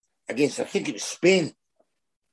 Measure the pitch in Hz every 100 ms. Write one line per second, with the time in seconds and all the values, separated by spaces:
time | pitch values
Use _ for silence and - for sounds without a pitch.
0 | _ _ - 117 143 - - 202 147 107
1 | - - 175 190 147 - _ _ _ _
2 | _ _ _